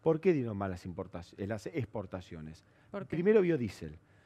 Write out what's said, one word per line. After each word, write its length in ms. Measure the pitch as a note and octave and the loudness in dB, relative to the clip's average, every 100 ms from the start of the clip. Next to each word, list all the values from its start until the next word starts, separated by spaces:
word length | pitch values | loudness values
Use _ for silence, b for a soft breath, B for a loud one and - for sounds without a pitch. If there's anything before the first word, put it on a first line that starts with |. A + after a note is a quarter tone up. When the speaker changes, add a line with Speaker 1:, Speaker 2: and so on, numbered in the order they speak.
Speaker 1:
"¿Por 200 | D#3+ D#3+ | 2 4
qué 120 | F#3+ | 4
dieron 240 | D#3 A#2 G2+ | 4 2 -2
mal 140 | G2 | -4
las 160 | F2+ F#2 | -4 -8
importaci-, 480 | F2 F2+ F2 F2 - | -8 -8 -10 -14 -8
eh, 100 | G2 | -6
las 200 | A2 F3 | -4 -4
exportaciones?". 960 | E3+ A2+ A2+ F#2+ F#2+ - E2 D#2 D#2+ b b b | -6 -6 -8 -8 -10 -12 -14 -14 -16 b b b
Speaker 2:
¿Por 120 | G3+ | -12
qué? 140 | C3+ D#3+ | -6 0
Speaker 1:
Primero, 260 | G3+ A3 | 6 6
biodiesel. 560 | F3+ D#3 G#2+ - D#2 D#2+ b b | 6 2 -2 -6 -14 -14 b b